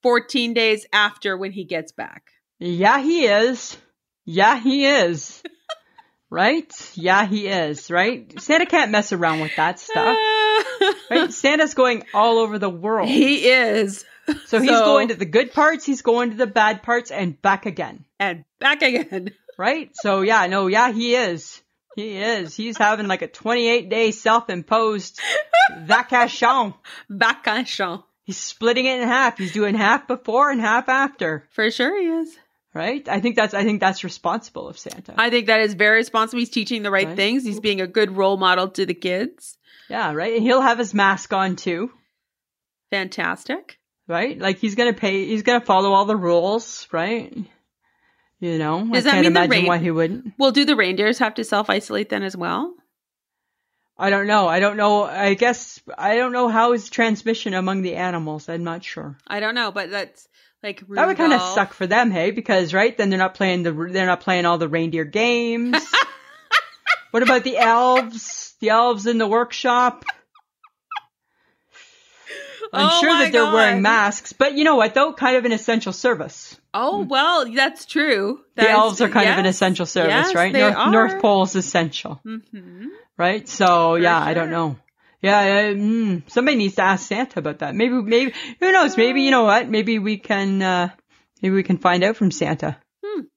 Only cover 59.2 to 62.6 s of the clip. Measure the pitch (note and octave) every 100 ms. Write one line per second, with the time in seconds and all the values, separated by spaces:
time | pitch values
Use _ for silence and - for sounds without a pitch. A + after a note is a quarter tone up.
59.2 | _ G#3 G#3+ A#3+ A3 G3 F3 G3+ G3+ _
60.2 | _ _ _ _ G#3 G3 F#3+ G3+ E4 F#4
61.2 | E4 B3+ F#3 G3 F#3+ - F#3 G#3+ A#3+ F#3
62.2 | F3 A3 A3+ G3